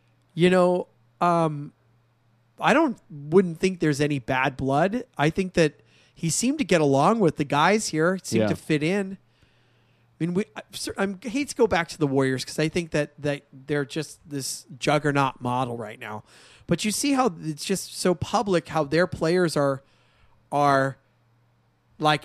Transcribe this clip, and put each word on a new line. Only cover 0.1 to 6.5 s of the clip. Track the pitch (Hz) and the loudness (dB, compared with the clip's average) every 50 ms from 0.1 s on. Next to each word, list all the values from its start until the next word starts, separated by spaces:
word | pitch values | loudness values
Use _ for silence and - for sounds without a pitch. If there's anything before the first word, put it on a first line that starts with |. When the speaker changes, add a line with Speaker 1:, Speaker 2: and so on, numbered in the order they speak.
| _ _ _ _ _ | _ _ _ _ _
Speaker 1:
you | 165 170 180 | 2 4 4
know, | 180 185 180 180 180 180 - - _ _ _ _ _ _ | 6 6 4 4 2 0 -4 -8 _ _ _ _ _ _
um, | 175 175 170 170 165 160 151 143 143 151 - _ _ _ _ _ _ _ _ _ _ _ _ _ _ _ _ - | 0 2 2 2 2 0 -2 -6 -10 -14 -18 _ _ _ _ _ _ _ _ _ _ _ _ _ _ _ _ 0
I | - 160 214 | 2 4 4
don't, | 294 330 285 202 - _ - | 4 4 2 0 -4 _ -16
wouldn't | 170 143 143 147 156 190 196 175 160 - | -16 -14 -6 2 4 4 4 4 0 -2
think | - 190 190 170 | -2 -2 -2 0
there's | 165 156 147 131 | 0 0 2 2
any | 147 147 147 139 | 0 0 -2 -4
bad | - - 135 127 131 143 131 | -4 -2 -2 0 0 -2 -2
blood. | - 135 131 135 143 170 196 202 254 - - _ | -2 -2 0 2 2 2 0 0 -4 -8 -8 _
I | - 143 160 | 0 0 0
think | - - 190 185 - | 0 0 -4 0 2
that | 180 165 151 - - _ _ _ _ _ _ _ | 2 2 2 0 -4 _ _ _ _ _ _ _
he | - - 165 | -6 -4 -4
seemed | 147 - 220 247 | -2 0 0 -2